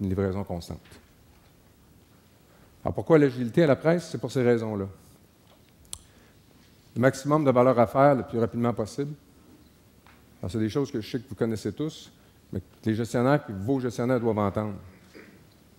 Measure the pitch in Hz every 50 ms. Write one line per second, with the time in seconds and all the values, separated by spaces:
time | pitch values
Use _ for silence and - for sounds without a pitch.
0 | 101 95 95 98 98 95 92 101 98 - 90 85 85 - 85 - - - - -
1 | _ _ _ _ _ _ _ _ _ _ _ _ _ _ _ _ _ _ _ -
2 | _ _ _ _ _ _ _ _ _ _ _ _ - - _ _ - - 90 -
3 | 104 - 165 151 143 135 120 127 123 117 - - 170 143 127 - - 160 175 180
4 | 170 - - 117 - 120 - 131 120 120 120 113 113 110 107 98 95 98 92 -
5 | - - - _ _ _ _ _ _ _ _ _ _ _ _ _ - - - -
6 | - _ - _ _ _ _ _ _ _ _ _ _ _ _ _ _ _ - 117
7 | 123 135 131 - - 143 147 156 151 135 120 123 123 131 123 117 117 - - 135
8 | 139 147 139 120 95 - 117 113 117 107 - 117 120 120 107 113 107 - - -
9 | 143 147 151 - _ _ _ _ _ - - - - _ _ _ _ _ _ _
10 | _ - - _ _ _ - - - 95 98 110 110 107 104 147 139 - - 113
11 | 104 - - 120 110 - 104 - 120 113 110 104 - 107 95 - 147 160 - -
12 | - - - _ _ _ _ _ _ - - 95 - - _ - - 110 107 110
13 | 117 110 - 123 120 131 147 147 - - 104 95 98 120 139 131 123 120 110 -
14 | 120 123 131 120 117 117 104 107 104 98 90 110 107 107 98 92 - - - -
15 | - - - - - - - - - _ _ _ _ _ _